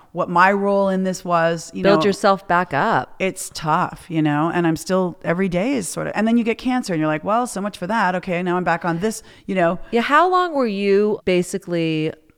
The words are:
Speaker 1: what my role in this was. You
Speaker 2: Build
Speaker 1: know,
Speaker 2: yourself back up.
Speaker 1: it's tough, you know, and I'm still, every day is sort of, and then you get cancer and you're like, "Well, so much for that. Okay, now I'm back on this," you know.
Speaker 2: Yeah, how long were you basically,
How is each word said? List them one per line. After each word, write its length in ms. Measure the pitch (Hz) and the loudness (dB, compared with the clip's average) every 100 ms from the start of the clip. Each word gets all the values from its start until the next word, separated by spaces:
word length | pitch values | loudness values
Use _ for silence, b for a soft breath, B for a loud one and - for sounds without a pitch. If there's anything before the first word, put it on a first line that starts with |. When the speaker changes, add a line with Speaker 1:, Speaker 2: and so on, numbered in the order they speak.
| B | B
Speaker 1:
what 180 | 170 175 | -6 0
my 200 | 175 185 | 4 4
role 380 | 202 196 196 196 | 4 2 2 2
in 140 | 190 | 0
this 200 | 185 180 180 | -2 -4 -2
was. 440 | 170 165 170 - | 2 2 -2 -6
You 80 | 190 | 0
Speaker 2:
Build 180 | 185 311 | 2 4
Speaker 1:
know, 60 | 214 | 2
Speaker 2:
yourself 420 | - 208 190 - | 2 2 2 2
back 240 | 175 180 | 0 0
up. 420 | 143 208 175 - - | 0 0 0 -2 -4
Speaker 1:
it's 320 | 190 - - | -6 -6 -10
tough, 540 | - 160 165 175 - - | -6 0 0 0 -6 -6
you 140 | 160 | 0
know, 280 | 151 147 165 | 0 2 0
and 100 | 175 170 | 0 0
I'm 100 | 175 | 0
still, 420 | - 185 180 156 | 0 0 0 -4
every 240 | - 170 196 | -4 0 0
day 240 | 175 226 | 0 0
is 140 | 277 170 | -2 -4
sort 180 | 165 156 | -6 -6
of, 80 | 190 | -2
and 100 | 220 | 2
then 120 | 240 | 2
you 60 | |
get 120 | 226 220 | 2 -2
cancer 380 | 254 254 247 | -2 -2 -2
and 60 | 165 | -2
you're 60 | 156 | 0
like, 140 | 156 | -2
"Well, 240 | 180 220 247 | -2 -2 -2
so 140 | 196 | -6
much 160 | 202 - | -8 -8
for 100 | 180 | -4
that. 280 | 226 185 | 0 0
Okay, 280 | 180 185 175 | -2 -2 -4
now 140 | 180 180 | -2 -2
I'm 80 | |
back 220 | 175 170 175 | 0 -2 -2
on 140 | 165 | -2
this," 220 | 214 214 - B B | -4 -6 -12 B B
you 80 | |
know. 240 | 196 170 180 - | 0 0 0 -2
Speaker 2:
Yeah, 100 | 233 | -2
how 260 | 233 294 359 | 2 4 4
long 240 | 359 359 | 2 0
were 120 | 285 240 | 0 0
you 540 | 196 202 196 208 - - | 0 2 4 2 0 0
basically, 840 | 180 180 190 - 170 160 156 156 - _ | 0 0 -6 -4 -2 0 0 -2 -6 _